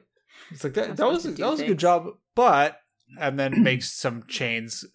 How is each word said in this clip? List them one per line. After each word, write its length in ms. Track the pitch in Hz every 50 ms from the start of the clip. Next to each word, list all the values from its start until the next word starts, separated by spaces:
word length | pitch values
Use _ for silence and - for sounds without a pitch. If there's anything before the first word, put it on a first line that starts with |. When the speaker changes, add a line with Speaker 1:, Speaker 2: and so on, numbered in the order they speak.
| _ _ _ _ _ _ _ - - -
Speaker 1:
It's 120 | 165 139 -
like, 100 | 139 131
"That, 140 | 208 220 214
Speaker 2:
Not 80 | 170
Speaker 1:
that 100 | 147 208
was, 140 | 254 339 339
Speaker 2:
supposed 160 | 339 311 156
to 60 | - 190
Speaker 1:
that 40 |
Speaker 2:
do 40 | 254
Speaker 1:
was 80 | 311 294
a 40 | -
good 60 | 226 185
Speaker 2:
things. 80 | 143
Speaker 1:
job," 260 | 170 175 175 170 165 170 - _ _ _ -
but, 440 | 240 247 233 156 139 143 156 - - _ _ _ _ _ _ - -
and 180 | 156 139 135 139
then 220 | 139 135 - 220 226
Speaker 2:
<clears throat> 0 |
Speaker 1:
makes 280 | 131 127 123 - - -
some 300 | - - 131 117 117 107
chains, 560 | - - - 135 117 113 113 113 117 - - - -